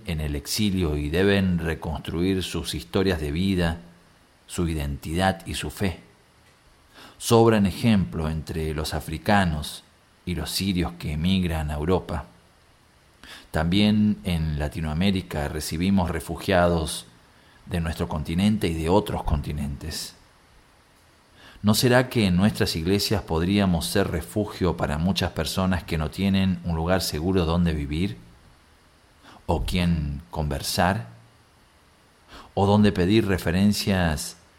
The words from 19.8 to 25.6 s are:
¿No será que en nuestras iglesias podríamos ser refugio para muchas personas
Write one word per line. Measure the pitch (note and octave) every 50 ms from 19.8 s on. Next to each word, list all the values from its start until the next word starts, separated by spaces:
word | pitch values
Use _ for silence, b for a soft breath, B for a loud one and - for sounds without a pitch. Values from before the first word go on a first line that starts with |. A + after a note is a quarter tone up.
| - D#2+ - - - - - - _ _ _ _ _ _ _ - _ _ _ _ _ _ _ _ _ _ _ _ _ _ B B B B B B -
¿No | G#2 A2
será | - B2+ A#2+ A#2+ B2+ B2+ B2+
que | - A#2 G#2
en | F#2+ F2+
nuestras | F2 G2+ G#2+ - - G#2 - -
iglesias | E2+ D#2+ F2+ G2+ G2+ - - A2 G2 -
podríamos | - E2 D#2+ F2 F#2 G2+ G2+ G2+ F#2 F2 E2 -
ser | - - G2+ F#2+ E2+
refugio | F2 E2 - - - G#2+ G#2 - - - G2 E2+ E2
para | - - D2+ D2 D#2
muchas | E2+ F#2+ F#2+ - F#2+ F2
personas | - E2 D#2 - - G2